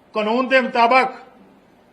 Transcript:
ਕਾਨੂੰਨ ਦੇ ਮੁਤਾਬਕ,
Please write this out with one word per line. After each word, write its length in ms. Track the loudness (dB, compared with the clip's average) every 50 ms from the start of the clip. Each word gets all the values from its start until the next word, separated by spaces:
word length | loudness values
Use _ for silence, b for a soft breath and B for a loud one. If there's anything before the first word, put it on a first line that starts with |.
| _ _ _
ਕਾਨੂੰਨ 320 | -6 -4 -2 -2 -2 -2 0
ਦੇ 140 | 0 -2
ਮੁਤਾਬਕ, 520 | -2 0 0 2 2 4 4 2 2 0 -4 -12 -20 -20 _ _ -20 -20 _ _ _ _ _ _ _ _